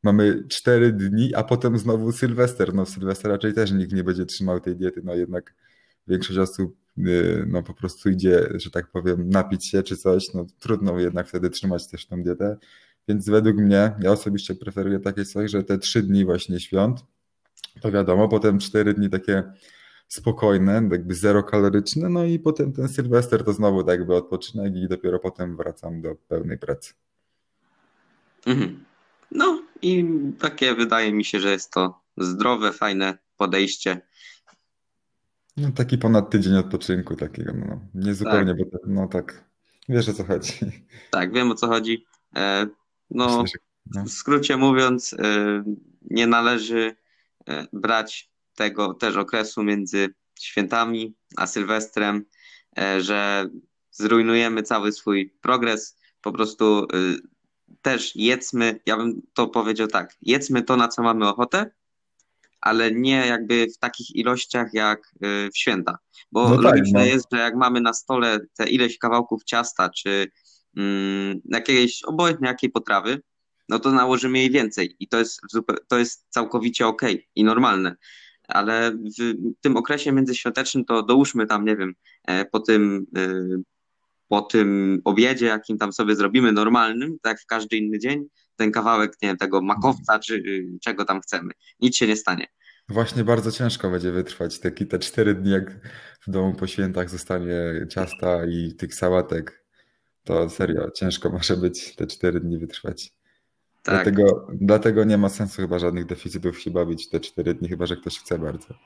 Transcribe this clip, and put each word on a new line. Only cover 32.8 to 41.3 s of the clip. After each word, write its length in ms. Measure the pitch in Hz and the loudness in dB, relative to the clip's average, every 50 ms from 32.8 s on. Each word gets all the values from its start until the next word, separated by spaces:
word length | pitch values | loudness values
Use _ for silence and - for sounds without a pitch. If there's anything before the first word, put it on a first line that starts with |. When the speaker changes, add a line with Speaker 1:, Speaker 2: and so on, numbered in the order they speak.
| - 104 98 95 95 95 95 _ _ _ _ | -2 -2 0 0 -2 -2 -4 _ _ _ _
Speaker 2:
podejście. 640 | _ 101 92 90 98 98 98 - - - 98 92 90 _ _ _ _ - - - _ _ _ _ _ _ _ _ _ _ _ _ _ _ _ _ _ _ _ _ _ _ _ _ | _ -2 0 2 0 0 0 -2 -4 -4 -4 -4 -4 _ _ _ _ -20 -20 -20 _ _ _ _ _ _ _ _ _ _ _ _ _ _ _ _ _ _ _ _ _ _ _ _
Speaker 1:
No, 140 | 147 147 143 - | -4 -4 -2 0
taki 220 | - 127 - - | -2 0 0 0
ponad 320 | - - 110 110 107 101 - | 0 4 4 4 4 4 4
tydzień 260 | - 107 95 92 98 | 2 2 4 6 4
odpoczynku 600 | 95 92 95 95 87 - - 92 90 90 - 82 | 4 4 0 -4 -6 -4 -2 -2 -2 -2 -6 -6
takiego, 380 | - 76 80 - - - - - | -6 -6 -8 -8 -8 -8 -8 -6
no, 260 | - - - - - - - - | -6 -8 -8 -10 -12 -14 -12 -8
nie 200 | 92 95 104 101 | -4 -4 -4 -2
zupełnie, 420 | 92 107 110 110 101 98 92 87 | -2 0 2 2 2 4 2 0
Speaker 2:
Tak. 20 | |
Speaker 1:
bo 80 | 78 92 - - 90 | -2 -4 -6 -6 -10
to, 60 | - | -6
no 200 | 98 98 98 95 | -2 -2 -2 -2
tak, 360 | 90 - 90 87 - - - _ _ _ _ _ _ _ _ _ - | -2 -2 -4 -6 -6 -16 -20 _ _ _ _ _ _ _ _ _ 0
wiesz, 200 | 127 117 110 107 | 0 2 2 0
o 40 | 101 | -4
co 100 | - 92 | -6 -4
chodzi. 300 | 95 - - - - - - - 98 - - _ _ - - - _ | -4 -4 -4 -4 -8 -8 -8 -8 -8 -8 -14 _ _ -20 -20 -8 _
Speaker 2:
Tak, 220 | - 92 90 92 | -2 -2 -2 0